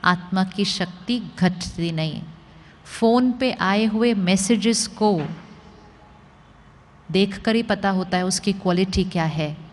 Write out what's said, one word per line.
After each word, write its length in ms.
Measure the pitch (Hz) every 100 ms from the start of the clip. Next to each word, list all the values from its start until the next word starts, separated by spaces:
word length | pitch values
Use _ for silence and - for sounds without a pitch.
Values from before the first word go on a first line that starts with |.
आत्मा 400 | - 180 - 185
की 220 | 185 - 196
शक्ति 560 | - 180 - - 240 185 -
घटती 520 | 180 180 - - 170
नहीं। 300 | 160 160 143 - - - - - - - -
फ़ोन 320 | 226 240 254
पे 200 | 247 262
आए 340 | - 185 202 220
हुए 280 | 214 240
मैसेजेस 760 | 208 180 190 190 233 202 226 -
को 340 | - 214 180 147 165 - - - - - - - - - - - - - - - - -
देखकर 440 | 175 202 196 - 226
ही 80 |
पता 260 | 226 202 196
होता 280 | 190 185 180
है 80 | 185
उसकी 280 | 190 -
क्वालिटी 500 | 196 185 175 190 185
क्या 200 | 185 175
है। 340 | 160 156 151 151 -